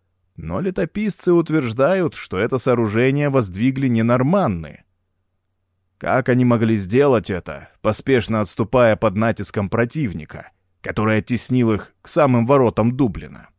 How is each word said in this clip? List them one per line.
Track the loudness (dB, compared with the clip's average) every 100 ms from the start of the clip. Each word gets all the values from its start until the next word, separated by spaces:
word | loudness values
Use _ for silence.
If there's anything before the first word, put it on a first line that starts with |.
| _ _ _ -14
Но | -8 -6
летописцы | -4 -4 -4 -4 -4 -2 2
утверждают, | 2 2 -2 -2 0 2 2 0
что | -4 -6 -2
это | 0 0
сооружение | 2 2 2 2 2 2 2
воздвигли | 0 0 0 0 0 0
не | 2
норманны. | 2 2 2 2 0 -2 -8 -18 _ _ _ _ _ _ _ _ _ _ _ _
Как | -2 -2 0
они | 2
могли | 2 2 2 0
сделать | 0 2 4 2 0
это, | -8 -8 -14 -18 _
поспешно | -4 -2 0 0 0 -2
отступая | -2 -4 0 4 4 4
под | 0
натиском | 0 -2 -2 -6 -6 -2
противника, | -2 -2 -4 -6 -6 -12 -16 -18 _ _ _
который | -8 -2 0 0
оттеснил | -2 -4 0 0 2
их | 0 -4 _
к | -4
самым | 0 2 2
воротам | 4 4 2 2 0 0
Дублина? | -2 -2 -14 -18 -20